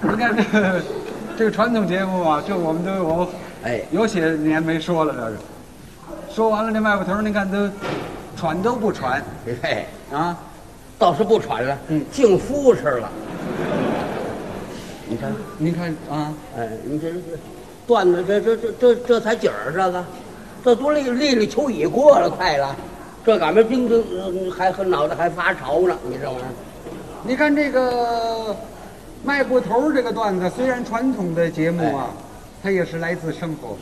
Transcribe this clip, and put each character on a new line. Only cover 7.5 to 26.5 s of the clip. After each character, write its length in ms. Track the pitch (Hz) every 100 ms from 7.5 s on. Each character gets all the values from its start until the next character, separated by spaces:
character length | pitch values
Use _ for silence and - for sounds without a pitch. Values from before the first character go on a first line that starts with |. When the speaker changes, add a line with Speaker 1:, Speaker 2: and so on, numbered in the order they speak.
Speaker 1:
都 200 | 202 202 196 - - - - - -
喘 240 | 165 165
都 160 | 208 240
不 160 | 208
喘。 300 | 165 127 135 - - - 123
Speaker 2:
嘿。 240 | 160 113 - - -
Speaker 1:
啊？ 240 | 143 170 175 - - - - - -
Speaker 2:
倒 160 | -
是 100 | 151
不 140 | 202 214
喘 260 | - 113
了， 140 | 131 139 -
Speaker 1:
嗯。 160 | 156 -
Speaker 2:
净 260 | - 233 185
舒 360 | - 285 269
适 80 | 185
了。 280 | 147 123 107 - - - - - - - - - - - - - - - - - - - -
你 80 | 113
看。 160 | 110 104 - -
Speaker 1:
您 180 | 160
看 140 | 170 175 151 -
啊。 240 | 147 151 151 - 127
Speaker 2:
哎， 100 | 113 110
你 140 | 117 151
这， 120 | 165
这 80 | 170 165 165 - - - - -
段 200 | 233 185
子， 160 | 175 180
这， 140 | 202
这， 160 | 202 226
这， 160 | 226 202
这， 160 | 247
这 260 | 233 - 233
才 140 | 214
景 160 | 220 175
儿， 220 | 107 113
这 180 | 165 185
个， 140 | 180 175 - - - - -
这 120 | 254
都 160 | 233 277
立， 180 | 302 262
立 240 | 247 294
立 140 | 247 208
秋 220 | - 285
雨 160 | 185 156
过 320 | 180 294 -
了， 100 | 175
快 300 | 196 185 147
了。 180 | 139 135 - - - -
这 140 | - 208
赶 160 | 160
明 100 | 185
儿 20 | 226
叮 220 | 254 247
叮， 160 | 226 220
嗯， 380 | 180 190 180 185
还 200 | 175 185
和 140 | 185
脑 240 | 190 160 151
袋 80 | 156
还 140 | 170
发 240 | 165 175
潮 260 | 185 131 151 180
呢， 80 | 160 -
你 120 | 131
这 80 | 139
玩 80 |
意 80 | 127
儿。 60 | 127